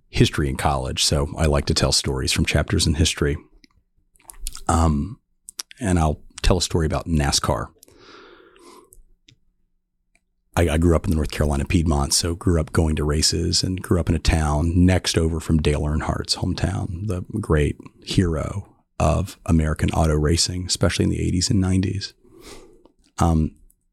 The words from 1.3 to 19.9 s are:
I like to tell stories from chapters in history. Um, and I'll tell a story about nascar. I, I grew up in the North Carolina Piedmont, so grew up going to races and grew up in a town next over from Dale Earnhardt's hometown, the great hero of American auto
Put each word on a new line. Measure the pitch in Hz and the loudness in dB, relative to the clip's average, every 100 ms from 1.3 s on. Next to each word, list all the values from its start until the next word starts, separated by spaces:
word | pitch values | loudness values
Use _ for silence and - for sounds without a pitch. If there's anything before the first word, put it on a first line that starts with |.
| - | 0
I | 78 | 2
like | 71 - | 2 0
to | |
tell | - 67 | 0 2
stories | - - 65 73 | 0 -2 -4 -2
from | - | 0
chapters | 80 76 - 80 80 | 0 0 0 0 2
in | |
history. | 80 78 - 71 73 - _ _ _ _ _ _ _ - - - - - | 2 0 0 -2 -2 -8 _ _ _ _ _ _ _ -20 -14 -12 -10 -2
Um, | 82 82 73 90 - _ _ - - - - | 2 2 0 -4 -10 _ _ -20 -16 -16 -6
and | 104 90 | -2 2
I'll | 78 - - - | 0 -2 -10 -2
tell | - 90 | 2 2
a | |
story | - 87 78 | 0 -2 0
about | 69 - | -2 -2
nascar. | 78 69 - - 58 - _ - - - - - - - _ - - _ - - _ _ _ _ _ _ _ _ _ _ _ _ _ _ - | 0 0 -2 -2 -4 -6 _ -20 -20 -20 -20 -20 -20 -20 _ -20 -20 _ -20 -20 _ _ _ _ _ _ _ _ _ _ _ _ _ _ 0
I, | 82 | 0
I | 80 | 4
grew | 87 | 4
up | 78 | 2
in | - | 2
the | 78 | -2
North | 73 | -2
Carolina | - 73 71 | -2 -2 0
Piedmont, | - 87 82 71 69 | 0 0 2 0 0
so | - 80 85 | -2 -2 -2
grew | 92 82 | 0 0
up | 76 | 0
going | - 78 78 | 0 0 0
to | |
races | 76 78 - 85 90 90 | 0 0 0 0 -2 -2
and | 92 92 | -2 -4
grew | - 87 | -2 0
up | 82 | 0
in | |
a | 80 | 0
town | - 82 76 73 85 90 90 | 2 2 2 0 2 4 4
next | 90 - 87 | 4 0 0
over | 82 80 | 0 -2
from | - 80 | 0 0
Dale | 76 71 | 2 0
Earnhardt's | 76 78 - - - - | 0 -2 -2 -4 -4 -4
hometown, | 90 78 90 95 92 85 107 | -4 -2 -2 -2 -6 -6 -6
the | 90 - - | -6 -6 -6
great | - 76 73 - - _ | 0 2 2 -2 -14 _
hero | - - 87 76 - 101 - _ _ - | -2 0 2 0 -6 -8 -12 _ _ -2
of | 80 80 95 - - | 0 0 -2 -6 0
American | 80 78 78 | 2 2 0
auto | 85 | -2